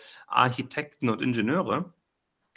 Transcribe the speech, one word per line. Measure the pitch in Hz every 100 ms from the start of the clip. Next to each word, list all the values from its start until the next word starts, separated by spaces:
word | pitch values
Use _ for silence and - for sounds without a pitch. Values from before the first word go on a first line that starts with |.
| - - -
Architekten | - 127 120 - 147 147 - 123
und | 110
Ingenieure. | 127 117 107 175 131 127 180 - _ _ _ _ _